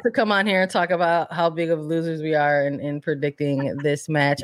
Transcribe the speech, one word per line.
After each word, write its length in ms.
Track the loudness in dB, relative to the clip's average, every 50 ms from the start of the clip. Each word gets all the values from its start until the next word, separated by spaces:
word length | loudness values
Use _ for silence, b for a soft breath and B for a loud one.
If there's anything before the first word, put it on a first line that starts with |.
| -2
to 60 | -2
come 200 | 0 2 2 4
on 160 | 4 2 2
here 160 | 2 2 2
and 80 | 2 2
talk 200 | 0 0 0 2
about 420 | 2 2 2 2 2 2 0 -2
how 180 | -2 0 0 0
big 200 | 0 0 -2 0
of 100 | 0 -2
losers 420 | -2 -2 -2 -2 -2 -2 -4 -4
we 120 | -2 0 0
are 320 | 2 2 2 2 2 2
in, 120 | 0 -2 -4
in 200 | -6 -6 -6 -4
predicting 760 | -4 -4 -4 -2 -2 -4 -4 -2 -2 -2 -2 -2 -2 -4 -4 -2
this 300 | -2 -2 -2 -2 -2 -2
match. 320 | 0 2 2 2 2 0